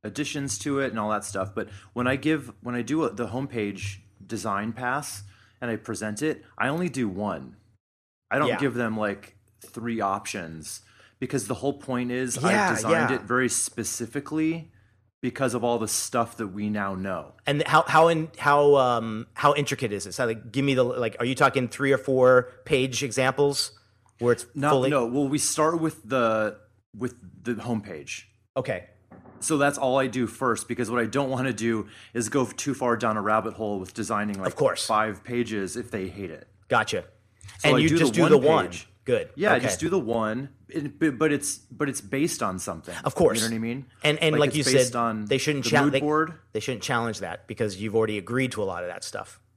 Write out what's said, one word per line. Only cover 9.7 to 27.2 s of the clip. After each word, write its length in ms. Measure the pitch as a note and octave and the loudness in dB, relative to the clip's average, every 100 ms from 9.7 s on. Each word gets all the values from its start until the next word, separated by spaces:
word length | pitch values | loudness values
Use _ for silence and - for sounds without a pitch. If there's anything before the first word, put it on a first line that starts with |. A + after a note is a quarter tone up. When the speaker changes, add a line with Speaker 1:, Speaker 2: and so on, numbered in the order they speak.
| - A#2 A2+ | -10 -6 -2
Speaker 1:
options, 840 | G2 G2 - G#2 E2 D#2+ D2+ - _ _ - _ | -2 -2 -4 -8 -8 -12 -14 -16 _ _ -20 _
because 280 | B2+ C#3 G#2+ | -4 -4 -4
the 80 | A#2 | -4
whole 180 | C#3 | -4
point 360 | C#3 - B2 B2 | -6 -4 -4 -2
is 280 | B2 B2+ B2 | -4 -4 -2
Speaker 2:
Yeah, 280 | C3 G#3+ F#3+ | 2 2 2
Speaker 1:
I've 60 | B2+ | 0
designed 320 | A2 E3 D3 | 0 2 2
Speaker 2:
yeah. 60 | B2 | -2
Speaker 1:
it 40 | |
very 260 | G2+ B2 B2 | 0 0 2
specifically 1200 | - - - G#2 - A#2 D3 C#3+ D#3 D#3+ E3 D#3+ _ _ _ _ _ | 0 -4 -4 -6 -6 -6 -8 -6 -2 -2 -2 -8 _ _ _ _ _
because 320 | B2 - C3 | -8 -2 0
of 100 | A#2 | 0
all 160 | A#2 A#2 | 0 0
the 80 | A2 | 0
stuff 480 | - - B2 A2+ - | -2 -2 0 -2 -4
that 120 | G#2 | -8
we 220 | G2 G#2 | -4 -4
now 260 | G#2 G2 F#2+ | -2 -2 -4
know. 360 | F#2+ F2+ D2 - - | -4 -6 -8 -8 -2
Speaker 2:
And 200 | C#3+ C#3+ | 0 4
how, 180 | D#3 | 4
how 260 | - D#3+ E3 | 6 6 6
in, 200 | D#3+ D#3+ - | 4 -2 -2
how, 380 | D3 D3 C#3+ C#3+ | 4 6 8 8
um, 520 | B2+ A#2 A2+ A2 - | 6 2 -2 -8 -10
how 200 | - D3 | 2 2
intricate 400 | D3 C#3+ C#3 A#2+ | 4 0 -2 -4
is 120 | G2+ F#2+ | -4 -8
it? 80 | |
So, 120 | F2+ B2+ | -2 -2
like, 260 | A2+ A#2 | -2 -4
give 140 | A#2 C#3 | -2 2
me 80 | |
the, 100 | B2+ | 2
like, 320 | B2 B2 A#2 - | 2 0 -4 -2
are 60 | A#2+ | -2
you 80 | C3 | 4
talking 340 | C#3 C3 B2 | 4 4 -2
three 240 | - C#3 | -2 2
or 40 | C3+ | 2
four 540 | - C3 B2+ B2+ B2 - - | 2 6 8 8 4 -12 0
page 380 | C#3+ C3 A#2+ | 2 2 -2
examples 680 | C3+ A2 C3 C3+ C#3+ C#3+ - - _ _ _ _ | -4 0 0 4 2 2 -4 -8 _ _ _ _
where 140 | A#2+ | 2
it's 120 | A#2 - | 2 -2
Speaker 1:
Not, 180 | D3 C#3+ | -2 2
Speaker 2:
fully 180 | C#3 C3 | 4 4
Speaker 1:
no. 160 | D3 A#2 | 2 2
Well, 240 | B2+ C#3 | 0 0
we 80 | C#3+ | 0
start 420 | - - D#3 E3+ | -2 2 2 2
with 240 | D#3+ - | -2 -4
the, 540 | G#2+ C3 A#2 A2 G#2+ - _ _ _ | -2 2 2 2 0 -4 _ _ _
with 220 | G#2 A#2+ - | -8 -8 -8